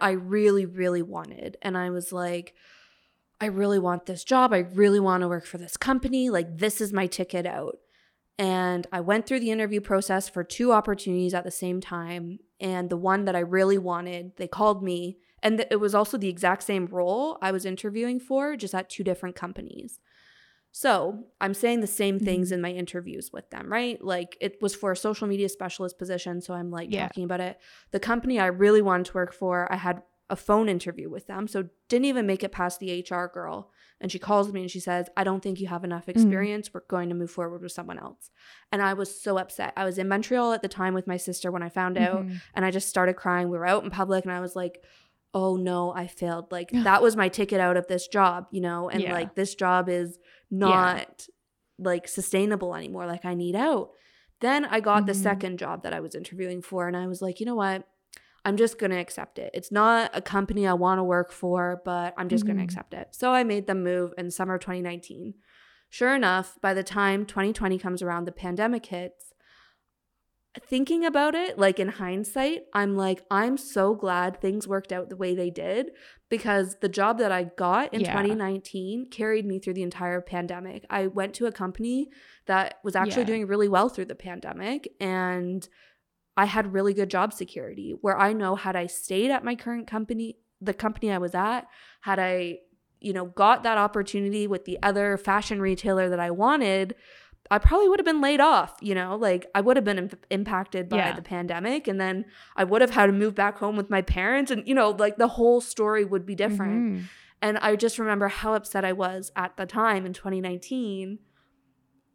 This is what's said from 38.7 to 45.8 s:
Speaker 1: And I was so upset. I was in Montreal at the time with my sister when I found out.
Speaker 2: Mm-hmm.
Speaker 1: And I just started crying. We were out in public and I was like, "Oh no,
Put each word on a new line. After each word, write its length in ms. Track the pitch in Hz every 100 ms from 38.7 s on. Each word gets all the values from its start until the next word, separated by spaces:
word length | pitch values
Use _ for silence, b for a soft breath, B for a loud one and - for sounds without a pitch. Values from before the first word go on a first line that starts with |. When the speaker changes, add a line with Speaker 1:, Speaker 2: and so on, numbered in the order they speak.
Speaker 1:
And 80 | 202
I 140 | 196
was 260 | 196 190 -
so 160 | 208 190
upset. 380 | 185 - - -
I 80 |
was 140 | 190 185
in 100 | 190
Montreal 440 | 202 - 247 240
at 100 | 220
the 60 | 196
time 260 | 190 185
with 120 | 185 185
my 120 | 180
sister 340 | - 180 180
when 100 | 180
I 60 | 170
found 300 | 185 180 185
out. 260 | 180 190
Speaker 2:
Mm-hmm. 120 | 190 180 B
Speaker 1:
And 100 | -
I 60 | 185
just 180 | 190 -
started 260 | 190 180
crying. 360 | 180 185 180 175
We 80 | 175
were 80 | 175
out 180 | 208
in 60 | 196
public 340 | 180 190 190
and 80 | 185
I 80 | 180
was 160 | 180 185
like, 260 | 175 - b b b b _
"Oh 220 | 190 190 185
no, 360 | 185 175